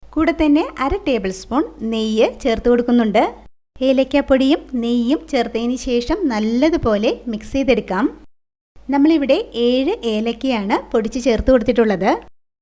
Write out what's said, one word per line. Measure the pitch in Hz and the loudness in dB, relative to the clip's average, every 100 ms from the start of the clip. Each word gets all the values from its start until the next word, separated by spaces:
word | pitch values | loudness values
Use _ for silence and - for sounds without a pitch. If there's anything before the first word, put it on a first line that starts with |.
| - | -8
കൂടെ | 302 320 330 | -2 0 2
തന്നെ | 302 294 508 - | 2 2 0 -4
അര | 254 392 311 | -4 -4 -2
ടേബിൾ | 233 190 185 | -2 -4 -8
സ്പൂൺ | - 262 453 - 226 | -6 -4 -4 -6 -6
നെയ്യ് | 226 220 220 254 - | -4 -2 0 0 0
ചേർത്ത് | 254 220 240 | -4 -2 0
കൊടുക്കുന്നുണ്ട്. | 240 247 240 220 220 370 - - - _ - 262 | 0 2 0 2 2 0 -2 -20 -20 _ -4 0
ഏലക്കാപ്പൊടിയും | 262 269 285 277 269 269 349 - 247 | 0 0 0 2 2 2 0 -2 -4
നെയ്യും | 233 240 233 311 - | -2 0 0 -2 -2
ചേർത്തതിന് | 262 220 220 240 254 | -2 -2 -4 -4 -4
ശേഷം | - 240 240 381 320 | -2 -2 0 -2 -2
നല്ലതുപോലെ | 214 214 240 311 330 247 202 226 240 247 | 0 0 2 2 0 0 0 0 -2 -6
മിക്സ് | 214 - 269 | -10 -6 -2
ചെയ്തെടുക്കാം. | 269 220 - 190 285 - - _ _ _ _ - - | 0 0 0 -2 -2 -4 -20 _ _ _ _ -18 -4
നമ്മളിവിടെ | 277 302 320 262 320 466 226 240 | 2 4 4 2 0 0 -2 0
ഏഴ് | 254 269 466 233 | 2 0 -2 -2
ഏലക്കയാണ് | 214 226 233 262 233 202 285 - | -2 -4 -4 -2 -2 0 -2 -2
പൊടിച്ച് | 233 214 262 240 | -4 -2 -2 0
ചേർത്ത് | 214 247 | 0 4
കൊടുത്തിട്ടുള്ളത്. | 262 - 233 220 185 196 403 - _ _ _ | 2 4 2 2 2 0 -2 -4 _ _ _